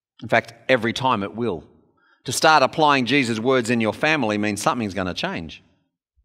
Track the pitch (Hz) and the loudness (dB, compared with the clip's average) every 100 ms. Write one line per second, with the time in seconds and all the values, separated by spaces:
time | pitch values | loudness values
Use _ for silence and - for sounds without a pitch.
0 | _ _ 117 117 - - - 131 113 - | _ _ -2 0 0 -6 0 2 0 -2
1 | 131 113 98 107 120 82 - _ _ _ | -2 -2 -4 -6 -4 -6 -10 _ _ _
2 | _ _ - - 160 151 127 165 151 139 | _ _ -8 2 4 6 4 4 4 4
3 | 113 143 120 110 120 131 113 120 110 - | 2 0 0 0 0 2 2 0 0 0
4 | 151 156 110 104 107 101 156 127 107 92 | 0 0 0 0 -2 -4 -6 -6 -6 -4
5 | 92 85 185 151 80 - _ _ _ _ | -6 -6 -6 -8 -12 -16 _ _ _ _
6 | _ _ | _ _